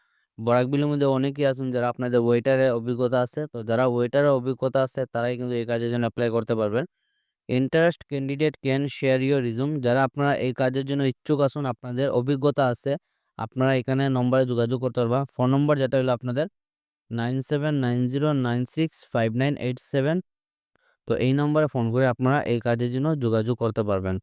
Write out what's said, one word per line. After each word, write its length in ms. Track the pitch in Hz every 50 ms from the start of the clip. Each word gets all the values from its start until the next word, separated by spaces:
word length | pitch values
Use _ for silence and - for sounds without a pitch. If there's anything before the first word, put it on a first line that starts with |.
| _ _ _ _ _ _ _ -
বরাকবিলের 460 | 113 117 120 123 127 131 139 143 147
মধ্যে 200 | 147 147 143 139
অনেকেই 400 | 139 135 131 131 139 135 143 147
আছেন 240 | 135 131 127 135 131 123
যারা 160 | 123 120 123
আপনাদের 320 | 120 - 127 123 120 120
ওয়েটারের 500 | 117 120 120 120 113 135 135 131 131 131 120
অভিজ্ঞতা 480 | 120 117 120 123 120 127 120 123 127
আছে। 260 | 123 120 - 151 151 151 -
তো 100 | 120 113
যারা 240 | 107 113 117 131
ওয়েটারের 440 | 131 120 120 120 120 - 143 143 147
অভিজ্ঞতা 520 | 139 131 123 131 131 - - 131 120 135 131
আছে, 240 | 127 - - 131
তারাই 300 | - - 117 117 123 123
কিন্তু 180 | 120 127 123 123
এই 120 | 120 117
কাজের 240 | 113 120 117 117 117
জন্য 120 | 120 120 120
অ্যাপ্লাই 280 | 113 - - 120 120
করতে 240 | 110 117 110 - 117
পারবেন। 300 | 110 110 104 104 117 170 - _ _ _ _ _ _ _ _ _ _ _ -
Interest 520 | 120 127 135 135 - 160 165 170 165 - - -
candidate 460 | 147 139 135 135 143 139 156 156 139 - -
can 180 | 135 131 139 143
share 340 | 139 - - - 135 131 131
your 200 | 131 135 143 139 123
resume। 340 | 120 113 117 131 147 156 147
যারা 240 | 127 120 120 131 135
আপনারা 300 | 127 - 143 143 143 139
এই 180 | - - 131 120
কাজের 320 | - 135 127 127 139 135
জন্য 180 | 135 143 139 139
ইচ্ছুক 380 | 135 123 - - - 151 139
আছেন, 240 | 143 135 - 151 143
আপনাদের 440 | 131 117 - - 123 123 123 135 139
অভিজ্ঞতা 560 | - 123 123 131 143 135 131 147 135 - 139
আছে, 300 | 127 123 - - 143 139 - - _ _ _ _ _ _
আপনারা 380 | - 113 113 - 131 131 135 135
এখানে 340 | 131 120 - 131 135 139 139
নম্বরে 360 | 131 127 123 123 123 131 131
যোগাযোগ 340 | 123 123 117 117 117 127 123
করতে 200 | 127 127 117 127
পারবা। 240 | 120 113 120 131 139
ফোন 260 | - - - 127 127
নম্বর 280 | 135 139 147 147 151 143
যেটা 200 | 135 127 139 135
হলো 140 | 127 127 123
আপনাদের 340 | 117 - 123 120 131 156 196 - _ _ _ _ _ _ _ _ _ _ -
নাইন 300 | 113 117 117 120 127 135
সেভেন 340 | 131 - 151 143 143 156 151
নাইন 340 | 143 131 120 120 123 123 123
জিরো 240 | 127 139 147 151 147
নাইন 320 | 139 127 120 117 123 127
সিক্স 320 | - - 156 160 160 - - - - -
ফাইভ 220 | 123 113 113 110
নাইন 200 | 120 131 143 147
এইট 220 | - - 123 127 127
সেভেন। 420 | - - - 139 135 147 165 185 - _ _ _ _ _ _ _ _ _ _ _ _ _ _ _ _
তো 80 | - 117
এই 180 | - 117 127 135
নম্বরে 340 | 143 147 147 151 156 156
ফোন 260 | 139 - 131 117 113 113
করে 140 | 127 131
আপনারা 360 | 127 117 - 127 127 135 147 -
এই 180 | - 120 117
কাজের 320 | - 123 120 117 123 123 123
জন্য 280 | 131 139 156 160 147
যোগাযোগ 360 | 123 117 110 110 110 113 123
করতে 260 | - 117 113 107 - 110
পারবেন। 360 | 104 101 95 95 95 92 98